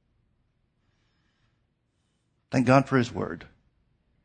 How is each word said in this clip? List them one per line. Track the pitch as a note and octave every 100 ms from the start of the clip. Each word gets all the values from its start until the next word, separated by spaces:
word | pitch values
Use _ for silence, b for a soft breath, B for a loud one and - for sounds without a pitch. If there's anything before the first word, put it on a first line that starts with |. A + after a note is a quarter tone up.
| _ _ _ _ _ _ _ _ _ _ _ _ _ _ _ _ _ _ _ _ _ _ _ _ _
Thank | C3
God | A#2+ C3 C3+
for | C3+
His | A#2
Word. | F#2+ G2+ E2 - _ _ _ _ _ _ _